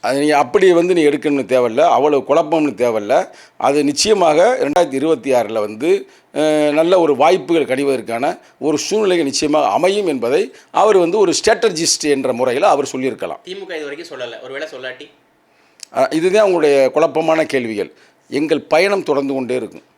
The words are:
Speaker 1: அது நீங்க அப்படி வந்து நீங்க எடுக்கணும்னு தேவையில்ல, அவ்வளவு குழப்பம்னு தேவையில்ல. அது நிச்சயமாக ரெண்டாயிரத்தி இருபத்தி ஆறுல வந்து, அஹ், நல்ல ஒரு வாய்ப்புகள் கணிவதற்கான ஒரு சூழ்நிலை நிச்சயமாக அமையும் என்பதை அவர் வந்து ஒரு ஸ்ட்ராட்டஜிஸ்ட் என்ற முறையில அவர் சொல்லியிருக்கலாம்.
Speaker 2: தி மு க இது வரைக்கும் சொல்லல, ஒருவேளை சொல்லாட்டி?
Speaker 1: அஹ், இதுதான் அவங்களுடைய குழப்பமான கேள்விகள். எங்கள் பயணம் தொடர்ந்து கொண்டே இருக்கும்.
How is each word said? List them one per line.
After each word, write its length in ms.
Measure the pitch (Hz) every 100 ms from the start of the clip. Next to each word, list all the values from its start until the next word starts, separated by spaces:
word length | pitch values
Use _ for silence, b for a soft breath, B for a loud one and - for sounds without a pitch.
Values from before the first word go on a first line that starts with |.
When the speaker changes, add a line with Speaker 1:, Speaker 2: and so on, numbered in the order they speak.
Speaker 1:
அது 180 | 107 139
நீங்க 140 | 147 147
அப்படி 280 | 135 208 185 170
வந்து 180 | 175 180
நீங்க 140 | 147
எடுக்கணும்னு 420 | 143 151 143 131
தேவையில்ல, 320 | 127 123 113 165 120
அவ்வளவு 300 | 147 143 127
குழப்பம்னு 440 | 147 156 160 151 123
தேவையில்ல. 320 | 120 110 104 143 190 B B _ 123
அது 100 | 143
நிச்சயமாக 560 | 143 139 202 208 170 151 202 254
ரெண்டாயிரத்தி 360 | 247 294 175 131
இருபத்தி 300 | 151 151 135
ஆறுல 280 | 123 107 110
வந்து, 260 | 104 107 151 196 - b b
அஹ், 380 | 143 156 151 151 147
நல்ல 140 | 165 185
ஒரு 140 | 165 135
வாய்ப்புகள் 480 | 147 185 139 165 131
கணிவதற்கான 560 | 131 139 131 107 117 143 - b b
ஒரு 180 | 135 147
சூழ்நிலை 460 | - 208 208 175 143
நிச்சயமாக 420 | - 151 151 127 104
அமையும் 320 | 185 202 190
என்பதை 280 | 139 117 143 240 B B -
அவர் 160 | 196 202
வந்து 140 | 170 202
ஒரு 100 | 190 156
ஸ்ட்ராட்டஜிஸ்ட் 680 | - 220 226 - 160 - 151 139
என்ற 180 | 131 117
முறையில 280 | 127 123 190
அவர் 180 | 147 135
சொல்லியிருக்கலாம். 500 | 135 131 110 90 76
Speaker 2:
தி 120 | - 190
மு 100 | 185
க 80 | 165
இது 100 | 147
வரைக்கும் 220 | 147 170
சொல்லல, 260 | 135 120 113
ஒருவேளை 240 | 123 135 156
சொல்லாட்டி? 340 | 139 127 120 147 _ _ _ _ b b b - -
Speaker 1:
அஹ், 120 | 135 156
இதுதான் 280 | 175 202 208
அவங்களுடைய 300 | 175 156 139 131 147
குழப்பமான 480 | 160 143 160 160 156 139
கேள்விகள். 360 | 117 107 90 _ b b _
எங்கள் 340 | 135 156 156 - 151
பயணம் 320 | 190 202 160
தொடர்ந்து 260 | 143 139 135
கொண்டே 180 | 123 127
இருக்கும். 240 | 107 - _